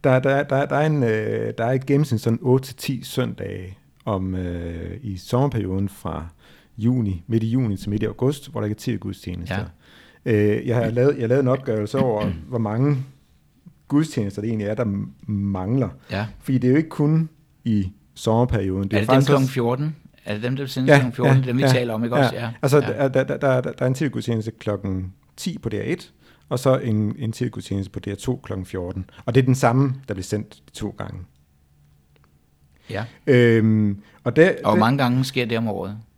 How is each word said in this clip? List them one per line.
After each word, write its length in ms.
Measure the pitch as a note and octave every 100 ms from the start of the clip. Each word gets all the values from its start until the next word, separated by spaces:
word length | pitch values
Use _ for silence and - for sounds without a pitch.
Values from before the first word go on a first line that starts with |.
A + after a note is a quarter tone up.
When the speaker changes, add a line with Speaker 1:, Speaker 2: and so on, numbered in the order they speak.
Speaker 1:
Der, 140 | C#3 B2+
der, 240 | C3 C#3
der, 240 | C#3+ C3+ C#3+
der 100 | C3+
er 100 | D#3
en, 160 | D3+
øh, 500 | A#2 A2 A2 A2 A2+ A2
der 60 |
er 80 | A#2
et 140 | C3 C3+
gennemsnit 340 | C#3 D3+ A2
sådan 180 | A#2 A2+
otte 240 | B2+ B2+ C3
til 100 | -
ti 240 | - C3+
søndage 720 | - - A#2+ - G2 G2 F#2 G2 _ _
om, 300 | - G2 F#2+
øh, 640 | F#2 F2+ F2 E2+ E2+ E2+ F2
i 140 | A2+ F2+
sommerperioden 720 | - B2 C#3+ B2 F#2+ F#2+ G2+
fra 380 | - - D#2 E2 _ _ - _ -
juni, 440 | A2 B2+ G#2 F2+ -
midt 160 | A2
i 60 | A2+
juni 280 | B2+ A#2 G2
til 140 | G#2
midt 120 | G2+
i 40 | G#2+
august, 440 | - B2+ C#3+ -
hvor 100 | A2+
der 60 | G#2+
ikke 60 | G#2+ -
er 40 | G#2
T 0 |
V-gudstjenester. 680 | G2 F#2+ - F2 F2 F#2 E2+ - _ - - _
Speaker 2:
Ja. 80 | -
Speaker 1:
Øh, 340 | G#2+ G#2 A2 -
jeg 100 | A#2
har 140 | A2+
lavet, 240 | A#2 C3
jeg 80 | C3+
har 60 | A2+
lavet 140 | C3
en 60 | C3
opgørelse 500 | C3 C3+ A2 G#2 C#3
over, 320 | C3 G#2+ G#2+ E2
<clears throat> 100 | D#2+
hvor 100 | B2
mange 380 | G#2+ A2 C#3+ C#3 - - _ _ _ _ - _ _
gudstjenester 540 | C#3+ D#3 C#3 G2+ G2
det 60 | A2
egentlig 180 | A2 G2+
er, 60 |
der 100 | G#2+
m-, 460 | G2+ G2 - - -
mangler. 560 | G#2 G2+ F#2+ F#2 C3 A2 - -
Speaker 2:
Ja. 160 | G2 G#2+ -
Speaker 1:
Fordi 180 | - C3
det 100 | B2+
er 20 |
jo 60 | C#3
ikke 120 | D#3+
kun 400 | - D3 D#3+ D#3+ _ _ _
i 280 | A#2+ G#2+ F#2+ - _
sommerperioden. 720 | - - A2+ B2+ A#2+ G2 F#2+ G2
Det 40 |
er 40 | G#2
Speaker 2:
Er 40 |
det 80 | A2
dem 60 |
Speaker 1:
faktisk 140 | C3 C3+
Speaker 2:
klokken 140 | C#3+
Speaker 1:
også 80 | C3
Speaker 2:
fjorten? 420 | C3+ A#2 B2+ D3+ D3+ - _
Er 100 | -
det 80 | G#2
dem, 140 | A#2+ C3+
der 100 | C3+
sendes 220 | C3+ C3
Speaker 1:
Ja, 40 |
Speaker 2:
klokken 180 | C#3+ B2+
fjorten? 300 | A#2 C3+ C3+
Speaker 1:
ja, 40 | B2+
Speaker 2:
Dem, 80 | B2
vi 60 |
Speaker 1:
ja, 60 | C3+
Speaker 2:
taler 260 | C3 A#2+
om, 100 | A2
ikke 120 | A#2+ B2
Speaker 1:
ja. 60 |
Speaker 2:
også? 100 | C3 -
Ja. 140 | A#2 A#2
Speaker 1:
Altså, 160 | C#3+ C#3+
Speaker 2:
Ja. 40 | A2
Speaker 1:
der, 220 | G2+ C3+
der, 160 | C3+
der, 120 | C3+ C#3+
der, 240 | C#3 B2+
der 120 | B2 -
er 20 | B2+
en 80 |
T 80 | C3
V-gudstjeneste 480 | D3+ A#2 A2 A2+ A2
klokken 640 | - - G2+ G2+ F#2+ F#2 - _ -
ti 220 | - E3
på 100 | A2+
D 40 |
R 80 | G#2
et, 280 | G#2+ F3+ - _ _ _ _
og 100 | B2
så 200 | C3+ C3
en, 360 | B2 G#2+ G#2 -
en 140 | A#2
T 100 | -
V-gudstjeneste 480 | A#2+ - - G2+ F#2+
på 80 | G2
D 60 | G2+
R 80 |
to 260 | G2 - B2+
klokken 220 | - F#2+ F#2
fjorten. 440 | F#2+ F2+ F#2 F2+ -
Og 100 | -
det 60 | A#2+
er 40 |
den 100 | B2+
samme, 400 | B2+ A#2+ B2+ C#3 C3 -
der 60 |
bliver 100 | F#2+
sendt 380 | F#2 G#2 - - _
to 160 | - G#2 -
gange. 220 | F#2+ F#2+ F2+ _ _ _ _ _ _ _ _ _ _ _ _ _ _ _ -
Speaker 2:
Ja. 140 | G2+ A2+ - -
Speaker 1:
Øhm, 760 | B2 A#2+ A2+ A2 A2 G#2 G2+ - _
og 120 | B2+ A2+
der, 140 | F3+
Speaker 2:
Og 100 | -
hvor 80 | -
Speaker 1:
det 80 | G#2+
Speaker 2:
mange 180 | A2 C#3
gange 260 | B2 B2
sker 200 | C3 C3
det 140 | A#2+ A2+
om 100 | A2+
året? 300 | F#2+ F#2 G#2+ A2